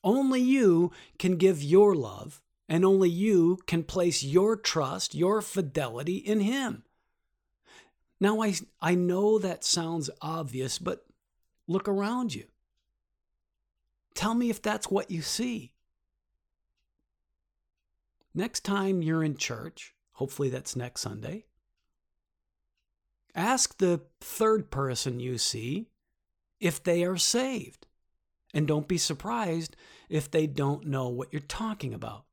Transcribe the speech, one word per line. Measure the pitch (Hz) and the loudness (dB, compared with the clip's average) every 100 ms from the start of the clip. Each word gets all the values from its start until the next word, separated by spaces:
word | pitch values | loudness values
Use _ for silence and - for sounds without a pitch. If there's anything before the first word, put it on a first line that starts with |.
Only | - 254 269 254 | 2 2 2 2
you | 254 269 214 165 175 - - - | 4 6 6 6 2 -2 -20 -2
can | 185 180 | 0 4
give | 190 160 | 4 4
your | 143 185 208 170 | 4 8 8 6
love, | 110 95 110 - _ _ - | -2 -10 -14 -18 _ _ -2
and | 160 | 2
only | 190 196 185 | 6 6 4
you | 170 214 190 170 185 - | 4 4 6 6 2 0
can | 170 | -2
place | 165 190 175 - | 0 0 0 0
your | 135 165 202 220 | 2 4 4 2
trust, | - 160 135 180 - | -2 -2 -2 -4 -6
your | 147 180 214 | 0 2 0
fidelity | - 196 151 151 127 117 156 190 | -2 -4 -2 -4 -4 -6 -4 -4
in | - 214 | 0 0
him. | 202 262 254 104 _ _ _ _ _ _ _ _ _ - _ _ _ _ | 2 0 -4 -8 _ _ _ _ _ _ _ _ _ -20 _ _ _ _
Now, | 196 220 | 0 2
I, | 214 185 - _ | 0 -2 -8 _
I | 170 180 | 0 2
know | 175 180 208 220 | 2 2 2 2
that | 185 170 | 0 -4
sounds | - 180 165 165 143 - | -2 -2 0 -4 -6 -8
obvious, | 147 160 147 127 131 - | -8 -6 -6 -6 -6 -4
but | 175 - _ _ _ _ _ _ - | -6 -6 _ _ _ _ _ _ -4
look | 185 208 | -4 0
around | 196 202 247 233 | -2 -2 -2 -4
you. | 113 - _ _ _ _ _ _ _ _ _ _ _ _ _ _ _ _ | -6 -12 _ _ _ _ _ _ _ _ _ _ _ _ _ _ _ _
Tell | - 208 | -4 0
me | 233 240 | 0 0
if | 208 | -2
that's | 214 214 - | -4 -4 -2
what | 190 - | -2 -2
you | 165 | -6
see. | 147 - 247 226 120 _ _ _ _ _ _ _ _ _ _ _ _ _ _ _ _ _ _ _ _ _ _ _ _ _ _ | -6 -4 -4 -6 -12 _ _ _ _ _ _ _ _ _ _ _ _ _ _ _ _ _ _ _ _ _ _ _ _ _ _
Next | 160 233 - | -6 -6 -6
time | - 196 196 185 | -2 -2 0 0
you're | 160 160 | 0 0
in | 156 143 | -2 -4
church, | - 113 165 - - _ _ | -6 -8 -12 -16 -20 _ _
hopefully | - 139 - 139 | -8 -8 -2 -4
that's | 127 - 127 | -4 -8 -8
next | 120 - | -8 -8
Sunday, | - 107 117 202 _ _ _ _ _ _ _ _ _ _ _ _ _ _ _ _ _ _ _ | -8 -8 -10 -10 _ _ _ _ _ _ _ _ _ _ _ _ _ _ _ _ _ _ _
ask | 170 202 262 - - | -4 -2 0 -2 0
the | 185 170 - _ | 0 0 -4 _
third | - - 220 220 - | -14 0 2 2 0
person | 139 135 123 135 120 | -4 -2 -2 -4 -4
you | 123 120 | -6 -2
see | - 113 117 170 233 _ _ _ _ _ _ _ | -4 -4 -6 -6 -8 _ _ _ _ _ _ _
if | 180 - | -2 0
they | 180 170 | 0 2
are | 180 185 | 2 0
saved. | - 233 262 240 127 _ - _ _ _ _ _ _ | 0 0 0 -4 -10 _ -20 _ _ _ _ _ _
And | 147 151 | -2 0
don't | 151 147 | 0 0
be | 170 | -2
surprised | - 147 196 233 196 165 160 - - - _ | -2 -4 -4 -2 -2 -4 -6 -16 -20 -20 _
if | 156 143 | -4 0
they | 160 156 | 0 0
don't | 139 139 143 160 | 0 0 -2 -2
know | 135 127 | -2 -2
what | 123 127 | -4 -6
you're | 147 | -8
talking | - - 220 214 131 | -8 -6 -6 -4 -8
about. | 110 113 - _ | -8 -10 -12 _